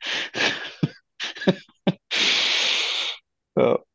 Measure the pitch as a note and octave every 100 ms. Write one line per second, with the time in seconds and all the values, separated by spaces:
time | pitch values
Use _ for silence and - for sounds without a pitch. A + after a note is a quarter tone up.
0 | - - - - - - - - - -
1 | _ - - - - F#3+ - _ - -
2 | - - - - - - - - - -
3 | - - _ _ _ - B2 - -